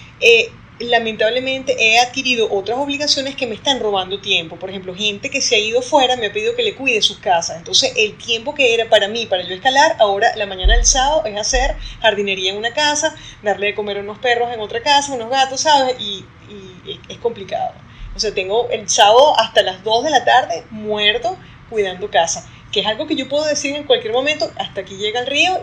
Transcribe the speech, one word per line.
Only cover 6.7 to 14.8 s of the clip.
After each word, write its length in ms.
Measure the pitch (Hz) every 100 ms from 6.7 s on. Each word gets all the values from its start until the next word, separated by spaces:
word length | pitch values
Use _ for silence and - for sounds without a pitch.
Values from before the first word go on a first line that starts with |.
cuide 280 | - 262 220
sus 160 | - 190
casas. 380 | 208 170 160 160
Entonces, 340 | 175 190 262 -
el 200 | 214 -
tiempo 380 | 226 226 233
que 200 | 285 254
era 140 | 226 226
para 200 | 214 202
mí, 180 | 233 220
para 160 | 185 175
yo 80 |
escalar, 420 | 185 262 269 320 330
ahora 360 | 208 196 226 220
la 100 | 196
mañana 300 | 185 185 226
del 100 | -
sábado 380 | 262 269 311 214
es 100 | 208
hacer 380 | 214 254 269 214 - -
jardinería 520 | 220 202 202 190 185
en 60 | 202
una 140 | 233
casa, 420 | 294 294 294 311 - - -
darle 260 | 202 185 202
de 60 |
comer 240 | 202 208 202
a 20 |
unos 180 | 202 202
perros 340 | 247 233 240
en 80 | 233
otra 220 | 208 233